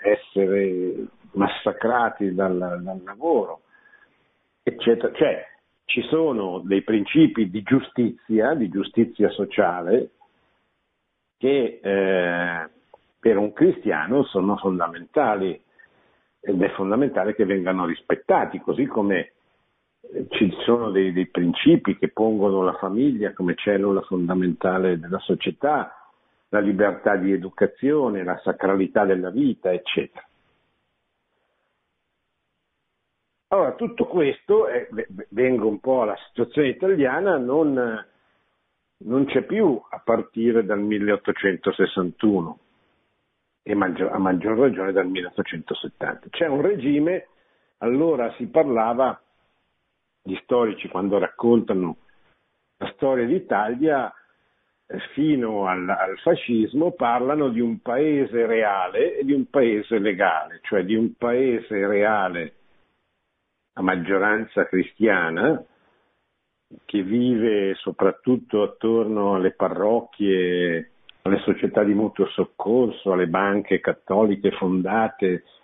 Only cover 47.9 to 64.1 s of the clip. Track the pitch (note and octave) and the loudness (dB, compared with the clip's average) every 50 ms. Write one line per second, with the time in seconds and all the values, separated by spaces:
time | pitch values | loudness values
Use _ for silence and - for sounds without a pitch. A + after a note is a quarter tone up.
47.9 | B2 C3+ D#3+ E3 D#3 B2+ A#2+ A2+ - - B2 A2 - D#3+ D#3 C#3+ B2 A2+ A2 A2+ | 0 2 2 2 2 0 -2 -4 -4 -8 -10 0 2 2 2 4 2 2 2 2
48.9 | A#2+ A#2+ C3 B2 A2+ - _ _ _ _ _ _ _ _ _ _ _ _ _ _ | 2 2 0 0 0 -4 _ _ _ _ _ _ _ _ _ _ _ _ _ _
49.9 | _ _ _ _ _ _ _ F#2 F#2 F#2+ - - B2 A#2+ A#2+ A2 G2 - - F#2 | _ _ _ _ _ _ _ -10 -10 -10 -4 -2 0 0 0 0 -2 -6 -10 -10
50.9 | - F2+ F#2+ G2+ G2+ G2 F2 - - - - A#2 A#2+ A#2 - - G#2+ F#2 F2+ E2+ | -6 -4 -2 0 0 0 0 -2 -4 -2 2 4 4 4 2 0 -2 -2 -2 -4
51.9 | D#2+ - _ _ _ _ _ _ _ _ _ _ _ _ _ _ _ _ C3 B2+ | -6 -10 _ _ _ _ _ _ _ _ _ _ _ _ _ _ _ _ -12 -12
52.9 | - - D3 C3+ C3+ B2+ A#2+ A#2 D#3 F#3+ - - - G2+ G#2+ G#2+ B2 B2 D3 D#3 | -8 -4 -2 0 0 0 0 0 0 -2 -2 0 0 0 0 -2 -2 0 0 2
53.9 | D3 C3+ B2 G2+ - - _ _ _ _ _ _ _ _ _ _ _ _ _ - | 2 0 -2 -4 -8 -14 _ _ _ _ _ _ _ _ _ _ _ _ _ -14
54.9 | - - - - - C3+ D3 D#3 D3+ C3 A#2+ A2 G#2+ G2+ G2 F#2 F#2 F#2 F2+ F#2 | -12 -12 -12 -8 -4 0 2 2 2 2 0 0 -2 -2 -2 -2 -2 -2 -2 -2
55.9 | G2 - F#2 F#2 F#2+ - - E3 E3+ - - - A#2+ A2+ A2 G#2+ - C#3+ D#3+ F3 | -2 -2 -2 -4 -4 -2 0 0 0 0 0 -2 0 0 0 0 0 0 -2 -2
56.9 | F3 - C3 A#2 A#2+ B2 B2 C3+ D3 D3+ D3 C3+ A#2 A2+ A#2+ A#2 A2+ G2+ - B2 | 0 0 0 0 2 0 0 0 0 0 0 0 0 0 -2 -2 -4 -4 -6 -4
57.9 | A#2+ C3 D3+ D#3 D3+ C#3+ C3+ A2+ A2 A#2+ A#2 A2 A2+ A2+ A2 G#2 G2 G2 F2+ F2+ | -2 0 0 2 2 0 0 0 0 0 0 2 2 2 2 2 2 0 -2 -2
58.9 | F#2+ G#2+ D3 F3 - - C#3+ C3+ C#3+ C3+ B2 - - C#3+ B2+ A#2 G#2+ G#2 G#2 - | 0 0 0 0 0 -2 -2 0 0 0 0 0 2 2 2 4 2 0 -2 -2
59.9 | A#2 G#2+ G2 G#2+ F#2+ F2+ G2+ F2+ E2 D#2 D#2 D#2 - - - - A2+ G2 F2+ F#2 | -2 0 0 0 0 2 2 2 2 0 -4 -6 -10 -16 -8 -2 -2 -2 0 0
60.9 | A2 A2 A#2 A2 - - A#2+ A#2+ A#2+ B2 C3+ C3 A#2+ G#2+ - - G#2+ G2+ G2 G2+ | 0 0 0 -2 -2 -4 -2 0 0 2 2 0 0 -2 -4 -4 -4 -2 0 0
61.9 | G#2 G2+ G2+ G#2+ A2 G#2 F#2+ F#2 F2 F2 E2 C#2+ - _ _ _ _ _ _ _ | 2 2 2 2 2 2 0 -2 -4 -6 -8 -10 -12 _ _ _ _ _ _ _
62.9 | _ _ _ _ _ _ _ _ _ _ _ _ _ _ _ _ _ - F#2 F#2+ | _ _ _ _ _ _ _ _ _ _ _ _ _ _ _ _ _ -4 -2 -2
63.9 | F#2 F#2 E2 E2+ | -2 -2 -2 0